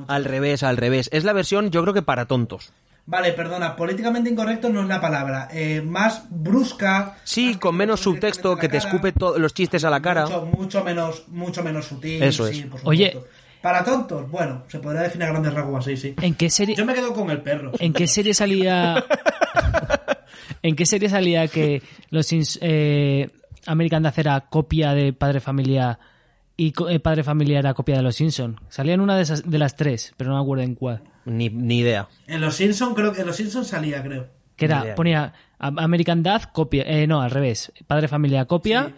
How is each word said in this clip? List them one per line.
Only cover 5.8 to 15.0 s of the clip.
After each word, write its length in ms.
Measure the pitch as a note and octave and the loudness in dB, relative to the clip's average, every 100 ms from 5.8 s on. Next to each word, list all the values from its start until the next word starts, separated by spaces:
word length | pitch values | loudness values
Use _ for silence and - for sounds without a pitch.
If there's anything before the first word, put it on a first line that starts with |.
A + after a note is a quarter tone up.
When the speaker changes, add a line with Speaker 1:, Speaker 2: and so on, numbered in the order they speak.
Speaker 1:
más 400 | D#3 F3+ A3 A3 - | -4 0 0 -2 -10
brusca, 880 | E3+ D#3 B3+ - - G3 G3 G3 - | -8 0 2 0 -2 0 0 -2 -10
Speaker 2:
Sí, 240 | - A3+ B3 | -6 0 0
Speaker 1:
más 80 | G3 | 0
Speaker 2:
con 180 | F#3 F3 | 0 0
menos 240 | G#3 G3+ | 0 2
Speaker 1:
directamente 0 | G3 D#3+ G#3+ - | 0 0 -2 0
Speaker 2:
subtexto, 140 | F#3 | -2
Speaker 1:
a 20 | |
la 60 | E3+ | 0
Speaker 2:
que 60 | D#3+ | 0
te 80 | C#3+ | 0
Speaker 1:
cara. 100 | G3 | 0
Speaker 2:
escupe 240 | F#3 F#3+ | 0 0
to-, 260 | - F3+ D#3 | 0 0 2
los 140 | D#3 | 0
chistes 320 | - F3 F3 | 0 0 0
a 60 | D#3 | 0
la 100 | C#3+ | 0
cara. 240 | E3+ E3+ | 0 0
Speaker 1:
Mucho, 220 | D#3 E3+ E3 F#3 | 0 -2 -2 -2
mucho 280 | F#3+ G3 | 0 -4
menos, 400 | F3+ E3+ E3 D#3+ - | -2 -2 -4 -6 -12
mucho 340 | F3 F3 F3 | -10 -8 -6
menos 220 | E3 D#3 | -6 -6
sutil, 380 | D3 C3 D#3 D#3+ | -8 -10 -6 0
Speaker 2:
Eso 240 | C#3 - A2 | 0 2 -2
Speaker 1:
sí, 140 | D3 | -4
Speaker 2:
es. 60 | C3+ | -10
Speaker 1:
por 140 | C3 | -6
Speaker 3:
Oye. 240 | D#3 D#3+ G3 | 2 4 4
Speaker 1:
supuesto. 180 | B2+ - - - - | 0 -16 -20 -20 -2
Para 240 | F3+ F3+ | 2 2
tontos, 460 | G3+ C4 - D3+ C3+ | 2 0 -2 -8 -8
bueno, 320 | D#3 - B2+ - | -4 -4 -6 -12
se 100 | D3+ | -10
podría 240 | D3 D#3 | -6 -4